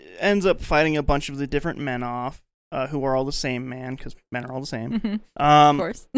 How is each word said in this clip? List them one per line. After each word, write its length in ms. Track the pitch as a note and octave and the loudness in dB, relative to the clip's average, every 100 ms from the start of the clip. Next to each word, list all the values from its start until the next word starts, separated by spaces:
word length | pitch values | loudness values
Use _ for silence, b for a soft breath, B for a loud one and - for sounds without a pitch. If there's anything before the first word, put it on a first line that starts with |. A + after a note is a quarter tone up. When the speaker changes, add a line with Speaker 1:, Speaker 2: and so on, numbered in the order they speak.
| D#2 F2 | -20 -2
Speaker 1:
ends 260 | F3+ G3+ F#3 | 2 4 4
up 160 | - | 2
fighting 360 | - D3+ D#3+ D3+ | 2 2 4 2
a 60 | |
bunch 260 | C#3 C#3+ - | 0 0 -2
of 80 | C#3 | -6
the 100 | C#3 | -4
different 320 | C#3+ E3+ - | -2 -2 -6
men 240 | C#3 B2 | -6 -6
off, 360 | B2 B2 B2 - _ _ _ | -6 -6 -8 -10 _ _ _
uh, 140 | C3+ C3 | -6 -4
who 160 | D3 C3+ | -2 0
are 100 | C3 | 0
all 100 | C3+ | 0
the 60 | |
same 360 | - C#3 B2 B2+ | -4 -4 -6 -8
man, 300 | B2+ B2+ C3+ | -10 -10 -10
'cause 180 | - - _ | -12 -14 _
men 140 | B2 C3 | -10 -8
are 60 | |
all 60 | C3 | -8
the 60 | C#3+ | -8
same. 320 | A#2+ A2+ A3+ | -8 -6 -4
Speaker 2:
Mm-hmm. 440 | G#3+ G#3 - - | -4 -6 -8 0
Speaker 1:
Um, 360 | D3 D3 D3 D3 | 6 8 8 4
Speaker 2:
Of 40 | |
course. 240 | E3+ - - | -2 -8 -6